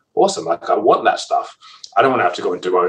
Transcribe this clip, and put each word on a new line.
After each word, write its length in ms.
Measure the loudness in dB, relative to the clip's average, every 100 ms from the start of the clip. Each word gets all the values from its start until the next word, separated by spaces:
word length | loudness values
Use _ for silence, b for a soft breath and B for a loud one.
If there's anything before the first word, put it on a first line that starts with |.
| _
awesome! 300 | 0 0 0
Like, 260 | -6 -6 -2
I 40 |
want 300 | 0 2 2
that 160 | 2 -2
stuff." 360 | -2 -4 -4 -12 B B B 0
I 60 |
don't 100 | 2
wanna 100 | 2
have 120 | 0
to 80 | -2
go 100 | -4
and 100 | -4
do 100 | 0
my 80 | 0